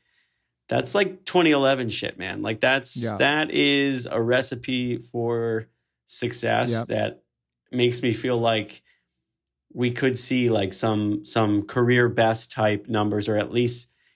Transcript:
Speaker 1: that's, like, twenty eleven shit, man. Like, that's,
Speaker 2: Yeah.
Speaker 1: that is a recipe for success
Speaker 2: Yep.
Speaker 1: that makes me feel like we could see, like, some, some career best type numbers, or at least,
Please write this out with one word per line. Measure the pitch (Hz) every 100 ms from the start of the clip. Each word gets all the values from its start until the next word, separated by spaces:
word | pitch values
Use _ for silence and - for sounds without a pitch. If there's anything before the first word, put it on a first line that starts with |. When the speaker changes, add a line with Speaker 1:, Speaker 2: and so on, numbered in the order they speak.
| _ _ _ _ _ _ -
Speaker 1:
that's, | 120 -
like, | 202 190 190 -
twenty | 180 165
eleven | 143 135 131 117
shit, | 98 - -
man. | 92 98
Like, | 104 92
that's, | 127 135 123 123
Speaker 2:
Yeah. | 113 104
Speaker 1:
that | 135 151 156
is | - 143 143 139 131 123
a | 110
recipe | 117 127 127 123 127 127 123 117
for | - 120 117 117 113 110 113 _ _ _ -
success | - 117 - 113 113 120
Speaker 2:
Yep. | 113 120
Speaker 1:
that | 110 110 - _ _ _ _ _
makes | 123 123 120
me | 123
feel | 110 127 120
like | 117 110 98 - _ _ _ _ _ _ _ _ _
we | - 123
could | 123 135 120
see, | - 127 120
like, | 107 92
some, | - 113 107 104 104
some | - 117 107 104
career | 104 - 120 123 120
best | 120 113 110 -
type | - 107 104 -
numbers, | 110 104 104 104
or | 104
at | -
least, | 120 120 - - _ _